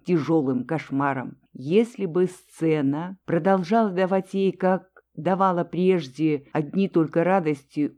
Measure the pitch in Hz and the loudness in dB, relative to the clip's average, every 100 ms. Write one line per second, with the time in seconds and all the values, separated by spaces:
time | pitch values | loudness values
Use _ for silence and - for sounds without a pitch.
0 | - 170 143 165 135 127 120 160 - 135 | 0 0 2 2 2 -2 -2 -6 -4 -2
1 | 143 131 - - _ - 131 196 233 - | -2 -2 -8 -14 _ -12 0 2 2 -4
2 | 190 160 180 - _ - 160 156 139 147 | -4 0 -2 -4 _ -4 0 0 0 -2
3 | 180 190 - 165 175 190 165 226 214 175 | -8 -12 -4 0 2 0 2 0 2 0
4 | 185 190 185 196 196 185 185 185 - _ | 0 0 -2 -2 -2 0 0 0 -4 _
5 | _ - 156 185 190 175 170 160 185 180 | _ -6 -2 2 2 0 -4 0 2 2
6 | 135 123 160 147 - - 143 185 196 175 | -2 -2 0 -2 -2 -4 -2 -2 0 2
7 | 156 170 170 190 156 143 _ 151 143 | 2 2 2 2 0 -4 _ -4 -4